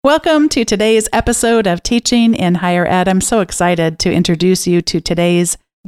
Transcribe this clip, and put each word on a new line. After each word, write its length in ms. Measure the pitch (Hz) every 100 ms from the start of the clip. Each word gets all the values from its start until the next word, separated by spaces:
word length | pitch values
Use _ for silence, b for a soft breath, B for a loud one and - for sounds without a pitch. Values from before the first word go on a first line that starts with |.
Welcome 440 | 269 302 339 311 302
to 160 | 269
today's 440 | 226 202 214 220 220
episode 560 | 233 233 233 233 233 202
of 160 | 175
Teaching 500 | - 240 - 240 233
in 220 | 226 175 175
Higher 280 | 180 175
Ed. 220 | 175 185 180
I'm 140 | 190
so 180 | 190 226
excited 640 | 180 - 175 170 165 160
to 120 | -
introduce 540 | 170 180 165 180 185 -
you 160 | 175
to 180 | - 170
today's 560 | - 170 175 175 175 - _ _